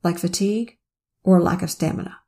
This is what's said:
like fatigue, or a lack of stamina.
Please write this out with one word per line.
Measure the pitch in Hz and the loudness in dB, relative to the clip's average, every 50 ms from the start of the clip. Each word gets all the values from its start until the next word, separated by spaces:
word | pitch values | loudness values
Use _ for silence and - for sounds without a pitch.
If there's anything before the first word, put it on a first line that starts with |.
| - | -2
like | 175 170 - | -2 -2 -2
fatigue, | - 175 185 - 196 202 208 226 233 - _ _ _ _ _ _ _ _ _ _ _ | -4 -4 -2 -2 -2 -2 0 -2 -4 -6 _ _ _ _ _ _ _ _ _ _ _
or | 190 190 | 4 6
a | 180 170 | 6 6
lack | - - 180 | 2 0 -2
of | 180 156 | -4 -8
stamina. | - - 160 156 151 - - - - - _ | -4 -4 -4 -4 -4 -6 -8 -12 -14 -20 _